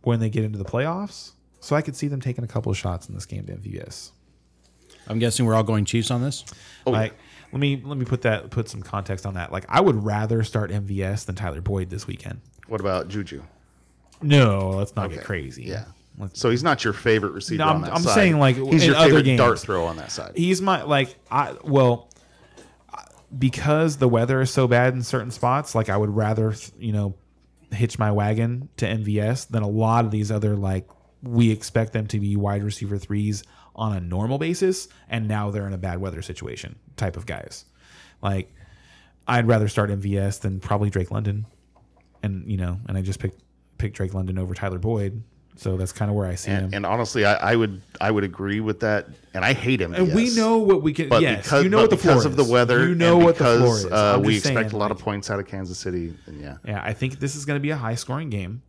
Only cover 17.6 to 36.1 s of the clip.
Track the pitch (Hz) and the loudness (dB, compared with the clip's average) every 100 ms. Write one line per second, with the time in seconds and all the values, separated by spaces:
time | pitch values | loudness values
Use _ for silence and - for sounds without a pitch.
17.6 | 156 156 151 165 170 202 190 156 135 127 | 0 0 0 -2 2 4 4 6 4 2
18.6 | 135 156 143 143 160 151 131 123 120 113 | 4 6 6 6 8 8 6 6 4 4
19.6 | - 95 85 82 71 - - - 175 185 | 0 0 0 -4 -10 -10 -8 -2 0 2
20.6 | 196 175 143 143 131 - _ 151 139 - | 2 -2 0 0 0 -6 _ -2 -2 -6
21.6 | 156 139 127 120 - _ _ _ _ - | 0 4 4 2 -4 _ _ _ _ -20
22.6 | - _ _ - - - _ 135 131 127 | -20 _ _ -20 -18 -20 _ -2 -2 0
23.6 | 147 151 160 139 127 117 120 131 131 - | 0 2 2 2 2 4 2 2 2 2
24.6 | 127 120 127 127 120 127 113 117 123 135 | 4 4 4 2 -4 -4 -6 -2 0 0
25.6 | 147 120 110 101 107 104 107 110 110 107 | 0 -2 0 0 0 0 0 0 0 -2
26.6 | - - 113 104 101 92 _ _ _ _ | -10 -10 -4 -2 -2 -6 _ _ _ _
27.6 | _ 101 110 - 107 104 104 107 117 123 | _ -2 -2 0 0 2 2 0 0 -4
28.6 | 139 - 110 110 104 104 104 127 - 113 | -10 -6 -2 -2 -2 0 0 -2 -4 -2
29.6 | 104 107 110 117 117 107 104 107 107 104 | -2 0 2 2 2 0 -2 0 0 0
30.6 | 98 95 - _ _ _ 127 117 117 107 | 0 -4 -6 _ _ _ -4 2 4 2
31.6 | - 113 110 110 107 107 101 101 101 101 | -2 -2 0 -2 -2 -2 0 0 0 -2
32.6 | 104 101 101 101 - 104 104 101 - _ | -4 -6 -6 -6 -4 -2 -2 -4 -8 _
33.6 | _ - 110 98 87 90 110 139 160 180 | _ -6 -4 -4 -4 -2 -2 -2 -2 0
34.6 | 190 185 - _ _ 117 107 107 104 101 | 0 -2 -8 _ _ -6 -2 -2 -2 -4
35.6 | 98 95 92 87 95 | -4 -6 -6 -4 -6